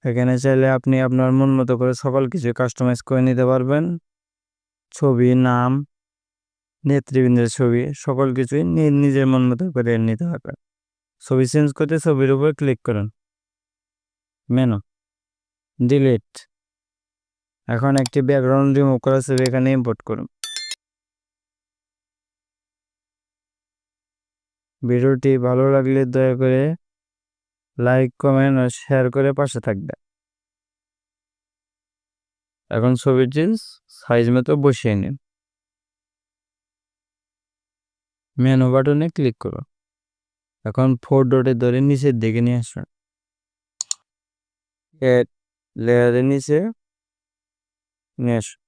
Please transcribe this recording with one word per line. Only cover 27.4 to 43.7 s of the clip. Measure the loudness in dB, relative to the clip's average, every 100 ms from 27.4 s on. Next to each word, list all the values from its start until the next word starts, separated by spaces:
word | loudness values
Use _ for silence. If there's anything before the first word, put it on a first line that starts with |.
| _ _ _ -4
লাইক, | 0 2 0 _
কমেন্ট | 0 2 2 2
ও | -2 -6
শেয়ার | -2 0 0 0
করে | -2 0
পাশে | -4 -4 -6
থাকবেন। | -6 -8 -16 _ _ _ _ _ _ _ _ _ _ _ _ _ _ _ _ _ _ _ _ _ _ _ _ _ _ _
এখন | -2 0 0
ছবির | 0 2 0 0
চেঞ্জ | -2 -2 -8 -20 _ -20
সাইজ | -2 0 2 2
মতো | 0 0
বসিয়ে | 0 0 -2 -2
নিন। | -4 -8 _ _ _ _ _ _ _ _ _ _ _ _ _ _ _ _ _ _ _ _ _ _ _ _ _ _ _ _ _ _ _ -2
মেনু | 2 4 4
বাটনে | 2 2 0 -2 -2
ক্লিক | -2 -2
করুন। | -10 -10 -14 _ _ _ _ _ _ _ _ _ -8
এখন | 0 0 0
ফোর | 0 2 4
ডটে | 2 2 0
ধরে | 0 0
নিচের | 0 2 0 0
দিকে | -2 0
নিয়ে | 0 -2
আসুন। | -6 -14 -16 _ _ _ _ _ _ _ _